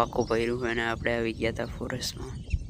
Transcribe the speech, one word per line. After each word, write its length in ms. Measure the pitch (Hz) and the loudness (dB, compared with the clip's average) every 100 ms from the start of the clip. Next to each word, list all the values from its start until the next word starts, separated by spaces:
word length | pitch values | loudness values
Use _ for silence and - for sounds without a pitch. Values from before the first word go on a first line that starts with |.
આખું 240 | 117 - 113 | 6 2 2
ભર્યું 300 | 113 117 123 | 2 2 0
હોય 120 | 120 | 0
અને 100 | 117 | 2
આપણે 280 | 117 113 117 117 | 2 0 0 2
આવી 180 | 113 113 | 0 0
ગયા 140 | 113 107 | -2 -2
હતા 180 | 117 | -4
ફોરેસ્ટમાં. 640 | - 123 127 - - 127 - - - | -4 -6 -4 -4 -6 -8 -8 -2 0